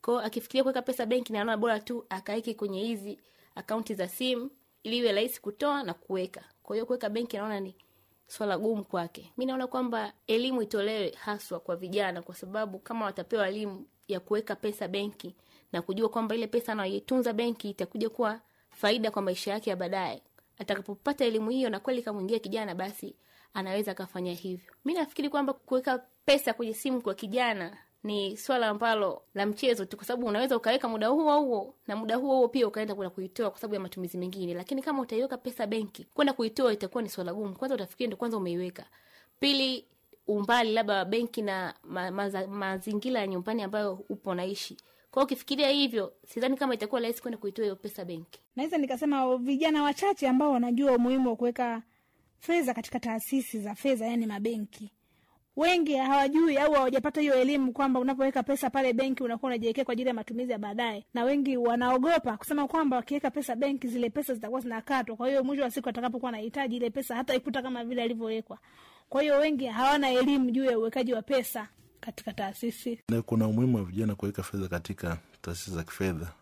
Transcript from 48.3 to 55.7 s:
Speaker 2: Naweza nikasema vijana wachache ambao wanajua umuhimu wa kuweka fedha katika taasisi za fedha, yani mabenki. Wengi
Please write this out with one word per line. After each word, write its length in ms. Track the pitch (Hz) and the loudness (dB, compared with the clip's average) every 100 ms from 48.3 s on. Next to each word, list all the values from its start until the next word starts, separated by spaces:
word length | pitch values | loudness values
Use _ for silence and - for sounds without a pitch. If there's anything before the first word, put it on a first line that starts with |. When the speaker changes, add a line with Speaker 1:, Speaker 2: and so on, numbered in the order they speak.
| - _ - | -20 _ -4
Speaker 2:
Naweza 220 | 311 330 | 0 0
nikasema 580 | 269 254 302 277 254 254 | 0 0 2 2 2 2
vijana 460 | 247 277 320 311 | 2 2 4 4
wachache 460 | 294 285 403 392 269 | 2 2 0 2 4
ambao 220 | 254 294 | 4 6
wanajua 420 | 254 240 240 277 | 4 4 4 6
umuhimu 360 | 240 247 262 254 | 6 6 4 2
wa 60 | 220 | 2
kuweka 460 | 240 240 240 226 - _ _ _ _ _ | 0 0 -2 -2 -10 _ _ _ _ _
fedha 340 | - 339 254 | 2 2 2
katika 260 | 233 - - | -2 -4 -4
taasisi 600 | 240 220 - 269 247 220 | -2 -4 0 -2 0 -6
za 140 | 202 | -6
fedha, 320 | 202 277 247 220 | -2 0 2 2
yani 200 | 240 226 | 0 0
mabenki. 640 | 202 214 226 208 - 208 _ _ _ _ _ _ - | -2 -2 -2 -6 -10 -16 _ _ _ _ _ _ 2
Wengi 380 | 330 | 4